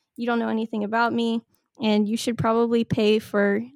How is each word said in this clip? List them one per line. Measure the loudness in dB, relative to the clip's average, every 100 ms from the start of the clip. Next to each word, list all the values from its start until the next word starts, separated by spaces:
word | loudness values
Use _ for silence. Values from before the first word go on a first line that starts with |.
| _ -8
you | -2
don't | -2
know | 0
anything | -4 -4 -6
about | -2 0 0
me, | 0 -2 -2 -6 _ _ -6
and | 0 2 2
you | -2
should | -4 -2
probably | 0 2 2 2
pay | 0 0 2 2
for | 0 0 2 0 -4